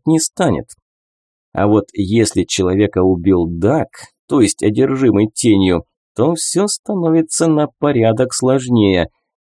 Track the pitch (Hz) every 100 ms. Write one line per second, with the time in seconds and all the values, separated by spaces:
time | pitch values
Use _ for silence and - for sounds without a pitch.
0 | 151 160 - - 170 78 - - _ _
1 | _ _ _ _ _ - 101 107 - -
2 | 95 113 104 98 85 - 90 98 104 92
3 | 92 90 92 90 85 85 101 151 - -
4 | - _ - 143 104 - 107 107 135 135
5 | 131 98 110 - 120 98 95 87 - _
6 | _ - 143 165 - 170 202 - - 196
7 | 165 165 160 - 165 151 147 - 147 131
8 | 110 110 127 - 127 135 127 120 101 90
9 | - - _ _